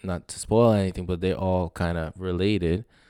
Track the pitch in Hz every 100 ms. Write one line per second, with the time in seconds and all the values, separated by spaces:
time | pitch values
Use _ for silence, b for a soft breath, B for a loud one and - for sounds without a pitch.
0 | 92 87 - - - 110 117 104 95 90
1 | 90 90 92 - 95 92 85 - 85 85
2 | 80 - 92 87 98 101 85 90 - b
3 | b